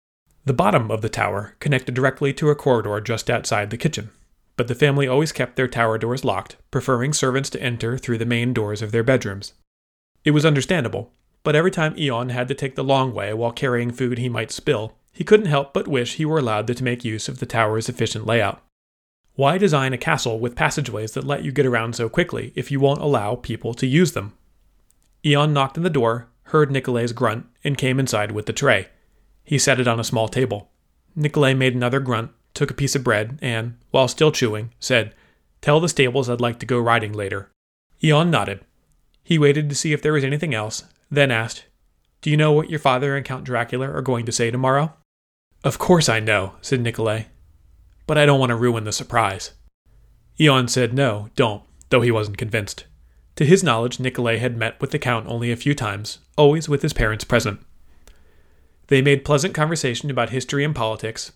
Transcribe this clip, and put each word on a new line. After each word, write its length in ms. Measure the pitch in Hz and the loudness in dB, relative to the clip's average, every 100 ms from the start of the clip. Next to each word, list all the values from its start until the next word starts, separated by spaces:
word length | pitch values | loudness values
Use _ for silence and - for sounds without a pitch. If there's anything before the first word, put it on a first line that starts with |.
| _ _ _ _ 135 | _ _ _ _ -4
The 60 | |
bottom 380 | 127 196 160 110 | -2 2 0 0
of 100 | 107 | -4
the 60 | 110 | -4
tower 480 | - 101 98 104 - | -4 -4 -4 -8 -6
connected 360 | 147 131 - | -2 -2 -2
directly 380 | 127 135 - 139 | -2 -2 0 -4
to 140 | 139 151 | 0 0
a 60 | |
corridor 460 | 147 139 120 104 104 | 2 2 2 0 -4
just 280 | 104 113 - | -4 -4 -2
outside 420 | 117 - 107 104 | -2 0 -2 -2
the 60 | 117 | -2
kitchen, 340 | 156 - 110 _ _ _ _ - | -4 -4 -12 _ _ _ _ -6
but 120 | 120 | -4
the 80 | 120 | 2
family 320 | 147 139 131 | 2 2 2
always 240 | 135 160 | 2 0
kept 240 | - 127 - | -2 -6 -2
their 100 | 127 | -2
tower 320 | 117 113 110 | 0 0 0
doors 260 | 113 135 | -2 -2
locked, 300 | 127 92 - - - | -2 -2 -6 -14 -8
preferring 420 | 135 - 120 135 | -4 0 0 0
servants 380 | 147 131 131 135 | 0 0 0 -2
to 100 | 131 | -4
enter 360 | 131 117 113 127 | -4 -4 -4 -4
through 200 | - 113 | -4 -2
the 60 | |
main 280 | 113 117 120 | 0 0 0
doors 280 | 117 104 104 | 0 -2 -4
of 120 | 107 | -2
their 100 | 117 | 0
bedrooms. 520 | 117 131 101 98 - _ _ _ _ _ _ _ | 4 2 0 -8 -12 _ _ _ _ _ _ _
It 60 | 151 | 2
was 160 | 147 156 | 4 4
understandable, 640 | 143 - 180 113 - 110 _ _ _ | 2 2 0 -2 -6 -10 _ _ _
but 140 | 156 151 | 0 2
every 160 | 180 | 2
time 260 | 180 156 - | 2 -2 0
Eon 300 | 143 117 127 | -2 -2 -4
had 180 | 123 123 | -4 -4
to 80 | |
take 220 | 139 131 - | -4 -6 -4
the 80 | |
long 280 | 135 135 131 | 0 2 2
way 220 | 104 101 | -2 -6
while 160 | 110 117 | -2 -4
carrying 400 | - 135 120 120 | -2 0 0 -2
food 280 | 120 123 120 | -2 -2 -2
he 100 | 127 | -4
might 240 | 117 113 | -4 -6
spill, 420 | - - 117 110 - _ | -6 -2 -2 -4 -14 _
he 120 | - | -6
couldn't 220 | 156 214 196 | 4 4 4
help 280 | 143 147 | -2 -2
but 140 | - - | -4 -2
wish 260 | 135 120 | -2 -2
he 100 | - | -4
were 140 | 151 156 | -2 0
allowed 300 | 120 107 113 | 0 -2 -2
to 160 | 123 | -4
make 200 | 123 120 | -4 -4
use 240 | 113 107 - | -6 -6 -8
of 120 | 127 | -10
the 60 | 123 | -4
tower's 420 | 120 110 110 113 | 0 0 0 -4
efficient 360 | 120 113 110 | -4 -4 -4
layout. 380 | 107 113 101 - _ _ _ _ _ _ _ | 0 0 0 -4 _ _ _ _ _ _ _
Why 220 | - 139 185 | 0 2 4
design 380 | 202 147 131 | 4 2 0
a 40 | 123 | -2
castle 400 | 160 156 123 110 | -2 -2 -2 -4
with 160 | 120 | -4
passageways 580 | - - - 123 107 110 | -2 -2 -2 -4 -6 -6
that 120 | - | -6
let 180 | 135 143 | -4 -4
you 100 | 147 | -4
get 120 | 135 | 0
around 320 | 131 117 117 120 | 2 2 -2 -4
so 140 | 113 | -2
quickly 420 | - 175 113 113 | -2 -2 -4 -8
if 160 | - - | -8 -4
you 80 | 139 | 2
won't 200 | 139 143 | 2 2
allow 340 | 151 123 104 | 0 0 -2
people 380 | 120 - 110 117 | -6 -8 -8 -6
to 120 | 117 131 | -4 2
use 260 | 147 185 | 4 2
them? 220 | - 104 - _ _ _ _ _ _ _ _ | 0 -10 -14 _ _ _ _ _ _ _ _
Eon 300 | 151 143 151 | 0 2 2
knocked 240 | 143 135 165 | 2 0 -2
on 60 | |
the 60 | 180 | -2
door, 380 | 147 113 117 - _ | 2 0 0 -6 _
heard 260 | - 156 139 | 0 2 2
Nicolay's 420 | 135 131 120 120 | 0 0 -2 -2
grunt, 340 | 117 120 110 - _ | 0 -2 -2 -10 _
and 140 | 147 135 | -4 -2
came 200 | 131 131 | 0 0
inside 340 | 131 107 104 | 0 0 -2
with 120 | 104 | -6
the 80 | 110 | -6
tray. 360 | - 139 101 92 _ _ _ _ _ | -2 2 2 0 _ _ _ _ _
He 160 | - 139 | -2 0
set 220 | - 127 | 2 2
it 80 | 123 | 2
on 100 | 113 | 0
a 60 | |
small 240 | 113 117 110 | 0 -2 0
table. 420 | 123 123 101 - _ _ _ _ 165 | 0 -2 -4 -10 _ _ _ _ -4
Nicolay 380 | 147 151 135 | -2 2 2
made 200 | 135 131 | 4 2
another 240 | 123 123 135 | 2 0 -2
grunt, 320 | 127 110 113 _ _ | -2 -4 -4 _ _
took 180 | - 143 | -4 -4
a 40 | |
piece 200 | - 143 | -2 -2
of 100 | 143 | 0
bread, 340 | 123 107 107 143 | 0 0 -2 -6
and, 340 | 127 113 120 120 _ | -4 -4 -6 -10 _
while 160 | 135 127 | 2 2
still 260 | - 156 | 4 2
chewing, 380 | 151 117 107 117 - | 2 -2 -2 -8 -10
said, 360 | - 123 113 - _ _ _ _ | 0 0 0 -8 _ _ _ _
"Tell 180 | - 151 | 2 2
the 80 | 170 | 2
stables 400 | - 127 135 120 | -2 0 0 -2
I'd 140 | 117 | 0
like 160 | 120 117 | -2 -4
to 80 | 117 | -2
go 120 | 123 | 0
riding 360 | 117 117 107 | 2 2 0
later." 360 | 104 98 98 101 _ _ _ _ _ | -6 -6 -6 -10 _ _ _ _ _
Eon 260 | 156 147 170 | 2 4 4
nodded. 300 | 131 98 98 _ _ _ _ _ _ | 0 -2 -6 _ _ _ _ _ _
He 140 | - 160 | 0 4
waited 320 | 143 143 147 | 4 4 0
to 40 | |
see 200 | 139 160 | -2 -2
if 80 | 147 | 0
there 100 | 151 | 0
was 120 | 151 | 0
anything 300 | 135 147 170 | 0 -2 -2
else, 300 | 113 107 - - _ - | -4 -4 -8 -12 _ -4
then 200 | 143 135 | 2 2
asked, 340 | 117 113 - - _ _ _ _ _ | 2 -2 -8 -18 _ _ _ _ _
"Do 80 | 151 | 0
you 80 | 151 | 2
know 160 | 156 | 4
what 160 | 147 160 | 4 2
your 100 | 151 | 0
father 380 | 139 127 139 139 | 2 2 0 -4
and 80 | |
Count 200 | 127 127 | -6 -10
Dracula 460 | 131 120 117 123 135 | -6 -4 -2 -4 -4
are 120 | 151 | -4
going 240 | 127 120 113 | -2 -2 -2
to 60 | |
say 180 | - 117 | -2 -2
tomorrow?" 420 | 123 131 139 156 - _ _ _ _ _ _ | 0 2 2 0 -6 _ _ _ _ _ _
"Of 140 | - - | -4 -2
course 320 | - 175 143 | 4 4 4
I 100 | 113 | 0
know," 360 | 110 101 95 - | 2 0 0 -8
said 220 | - 131 | -4 -2
Nicolay. 460 | 120 - 113 110 104 - _ _ _ _ - _ | -2 -2 -2 -2 -6 -16 _ _ _ _ -20 _
"But 140 | - 156 | -2 4
I 80 | 147 | 6
don't 140 | 135 | 6
want 100 | 127 | 4
to 60 | 117 | 2
ruin 260 | 123 117 | 2 0
the 100 | 107 | -2
surprise." 600 | - - 117 101 95 - - _ _ _ _ _ _ _ - | -6 -2 0 0 -2 -12 -18 _ _ _ _ _ _ _ 2
Eon 280 | 156 131 120 | 4 4 2
said, 260 | 127 117 | 0 0
"No, 380 | 131 135 104 104 - | 0 0 -2 -6 0
don't," 260 | 117 101 - _ - | 0 0 -12 _ 0
though 100 | 127 | 2
he 100 | 120 | 4
wasn't 260 | 113 104 104 | 0 -2 -6
convinced. 480 | 113 113 101 - - _ _ _ _ - | -4 -4 -6 -12 -18 _ _ _ _ 0
To 100 | 147 | 6
his 160 | 185 | 6
knowledge, 380 | 175 113 123 - | 6 2 0 -2
Nicolay 380 | 127 131 117 113 | -4 -2 -2 0
had 180 | 123 117 | -2 -2
met 220 | 113 - | -6 -4
with 100 | 139 | -6
the 80 | 151 | -4
Count 300 | 127 117 110 | -2 -2 -2
only 240 | 117 120 | -4 -2
a 40 | 117 | -2
few 160 | 143 | -2
times, 460 | 143 110 101 107 - _ - | -2 -2 -6 -10 -14 _ 4
always 320 | 143 160 151 | 6 6 0
with 140 | 143 | -2
his 100 | 156 | -2
parents 300 | - 110 107 | 0 0 -2
present. 380 | - 120 107 101 - - - - - - - - _ _ _ _ - | 2 2 2 -6 -14 -20 -20 -20 -20 -20 -20 -20 _ _ _ _ 2
They 120 | 135 | 4
made 240 | 139 139 | 6 4
pleasant 300 | - 147 185 | 4 0 2
conversation 560 | 160 156 160 131 117 147 | 0 0 0 -2 -4 -4
about 200 | 127 113 | 0 0
history 340 | 127 - 143 | -2 -2 -2
and 100 | 147 | 0
politics, 560 | 139 110 110 110 - - | -2 -4 -4 -8 -8 -12